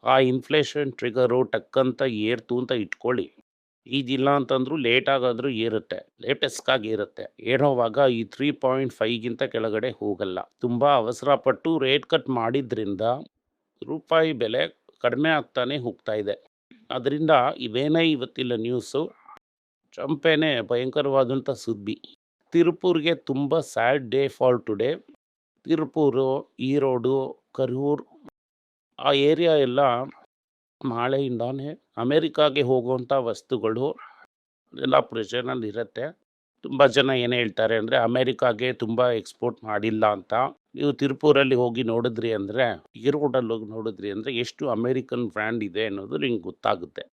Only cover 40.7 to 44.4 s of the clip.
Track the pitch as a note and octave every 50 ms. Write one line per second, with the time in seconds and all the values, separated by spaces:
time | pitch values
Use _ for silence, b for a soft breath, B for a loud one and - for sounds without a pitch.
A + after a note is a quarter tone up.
40.7 | _ - C#3+ C#3+ C3+ C3+ C#3 C3+ C3+ C3+ - D3+ C#3+ C3+ C#3 C3 C3 A#2+ B2 A#2+
41.7 | A#2 A#2+ C3 A2+ A2+ A#2 A#2 B2 A#2 A2+ A#2 A#2 A2 G#2 G2 G2 G#2 B2 C3 A#2
42.7 | G2+ D#2 - - _ - A2 C3+ C#3+ D3+ D3 C#3+ B2 C3 A#2+ A2 A2+ A2+ A2 G#2
43.7 | A2 A2+ G#2+ A2+ G2+ F#2+ F#2+ G#2 G2 G#2 A2 C3+ C3 A#2